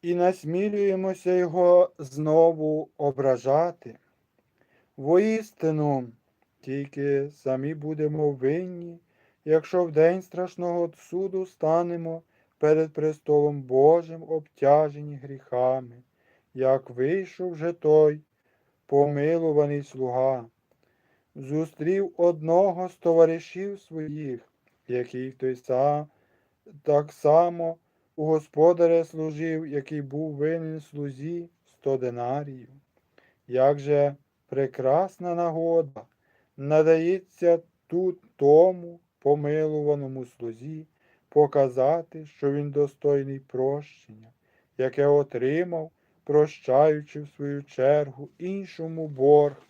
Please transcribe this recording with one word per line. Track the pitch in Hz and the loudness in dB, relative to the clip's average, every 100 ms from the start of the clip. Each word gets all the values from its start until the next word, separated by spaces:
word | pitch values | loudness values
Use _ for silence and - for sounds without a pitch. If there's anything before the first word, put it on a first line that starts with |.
| 170 | -4
Насмілюємося | 175 175 185 151 170 208 202 202 185 190 185 180 | 0 0 0 -6 -4 -2 0 0 0 -4 -4 -2
його | 180 180 170 180 180 180 _ | 0 0 2 6 6 4 _
знову | 143 135 151 156 165 160 156 156 156 _ | -14 -6 2 6 6 4 -2 -4 -6 _
ображати. | 143 135 135 127 127 143 175 170 - 110 _ _ _ _ _ _ _ _ _ - | -4 0 0 0 2 2 0 -4 -18 -20 _ _ _ _ _ _ _ _ _ -12
Воістину, | 139 175 214 220 214 _ 160 156 147 139 123 113 _ _ _ _ | 2 2 2 -2 -6 _ -4 -2 -2 -2 -6 -16 _ _ _ _
тільки | - 139 139 143 143 139 143 | -10 -10 -10 -6 -2 -2 -4
самі | 147 - 131 139 | _ -6 -4 -6
будемо | 160 147 156 151 151 151 | -8 -10 -4 -4 -2 -2
винні, | 139 131 160 185 180 170 170 _ _ _ _ | -2 -2 -2 -6 -12 -16 -18 _ _ _ _
якщо | - 160 156 180 | 0 0 0 -2
в | 175 | 0
день | 151 160 185 | 2 2 2
страшного | 185 175 180 - 175 175 170 165 | -8 -10 -10 -6 -6 -4 -4 -8
суду | _ 175 190 190 185 | _ -8 -6 -6 -10
станемо | _ 156 165 175 170 165 165 _ _ _ _ | _ 0 0 0 -6 -8 -12 _ _ _ _
перед | 151 156 160 | 2 2 2
престолом | 151 156 156 - 147 147 147 | -2 -4 -4 0 2 2 -2
Божим, | 131 127 143 165 165 165 160 | -2 4 6 6 0 -16 -8
обтяжені | 160 151 _ 135 147 156 147 147 143 | -10 -10 _ 4 4 4 -4 -14 -14
гріхами, | 139 135 _ 123 127 131 123 117 _ _ _ _ _ | -16 -18 _ -2 0 -2 -6 -20 _ _ _ _ _
як | 127 131 131 131 | -4 0 0 -2
вийшов | 123 135 185 185 - 180 170 | -4 -2 -2 -6 -10 -10 -6
же | 160 | -8
той | 170 156 156 151 151 _ _ _ _ _ _ _ | -4 2 6 4 2 _ _ _ _ _ _ _
помилуваний | 139 143 143 147 165 165 147 147 143 | 0 2 0 -2 0 0 0 0 -2
слуга. | 143 135 131 123 131 131 117 _ _ _ _ _ _ _ _ | -8 -8 -6 -2 0 -2 -8 _ _ _ _ _ _ _ _
Зустрів | - 135 147 160 _ 156 190 196 - | -18 -8 -6 -6 _ -4 -2 -4 0
одного | 175 165 156 170 196 175 180 | 0 0 0 2 2 -2 -10
з | - | -6
товаришів | 175 165 165 165 160 180 202 202 | 0 6 6 4 -8 -12 -10 -12
своїх, | _ 160 156 151 147 120 _ _ _ _ _ | _ -12 -10 -10 -10 -10 _ _ _ _ _
який | 123 123 127 131 | -6 -6 -10 -12
в | |
той | 131 131 | -8 -6
са-, | 127 - 127 143 147 151 _ _ _ _ _ _ - | -6 -4 0 0 0 -6 _ _ _ _ _ _ -14
так | - 147 147 | 0 0 0
само | - 151 156 175 170 165 165 _ _ _ - | -4 4 4 4 -2 -8 -8 _ _ _ -8
у | 156 | -2
господаря | 160 151 - 160 170 170 165 | -2 -2 2 4 6 4 4
служив, | 165 160 160 147 165 160 160 | 0 -6 -8 -6 -6 -6 -6
який | 143 139 151 | -8 -8 -10
був | 139 139 156 | -8 -8 -8
винен | 143 151 165 160 156 | -4 -4 -2 -6 -10
слузі | 147 147 143 131 151 175 170 _ _ | -14 -10 -10 -10 -10 -10 -12 _ _
сто | _ 139 135 | _ -4 -2
динаріїв. | 123 120 120 135 147 131 120 135 _ _ _ _ _ _ _ | -4 -6 -6 -6 -8 -16 -20 _ _ _ _ _ _ _ _
Як | 123 135 147 | 2 2 2
же | 139 147 143 143 _ _ _ | 0 2 2 -2 _ _ _
прекрасна | 131 135 135 131 147 190 _ 175 | -4 -4 -2 0 2 0 _ -8
нагода | 170 170 165 165 165 156 135 - _ _ _ _ - | -4 -4 -2 0 0 -2 -8 -20 _ _ _ _ -12
надається | 139 151 156 160 165 185 185 _ 175 170 - _ _ | 0 2 4 4 2 -2 -6 _ 2 2 0 _ _
тут | 170 185 180 _ _ | -4 -4 -6 _ _
тому | 139 151 180 180 170 170 _ _ | 6 8 6 2 -12 -20 _ _
помилуваному | 139 147 147 151 156 151 147 147 139 131 | -2 0 0 -2 -2 -2 -2 -2 -4 -12
слузі | 123 _ 117 113 131 156 156 _ _ _ _ | -14 _ -14 -12 -14 -16 -18 _ _ _ _
показати, | 147 147 147 135 123 131 165 160 160 156 | 2 4 4 0 2 0 0 -4 -16 -20
що | _ 143 | _ -4
він | 143 147 | -4 -4
достойний | 143 143 _ 147 143 139 135 | -2 -4 _ -2 0 -2 -10
прощення, | 135 127 131 143 147 _ _ 107 110 _ _ _ _ - | _ -4 -4 -4 -10 _ _ -20 -20 _ _ _ _ -6
яке | 131 131 143 | -6 0 2
отримав, | 143 139 123 127 151 180 165 156 _ _ _ | 2 2 -4 -2 -2 -4 -6 -10 _ _ _
прощаючи | - 147 151 - - 131 156 151 147 151 | 0 2 2 -2 0 4 4 2 -6 -16
в | 147 | -16
свою | _ 143 143 | _ -10 -8
чергу | 143 - 131 147 143 127 143 _ | -12 -2 2 2 0 -10 -20 _
іншому | 175 196 190 - 160 160 156 | -10 -10 -12 -12 -10 -8 -10
борг | 139 135 147 147 139 _ | 0 6 6 6 -2 _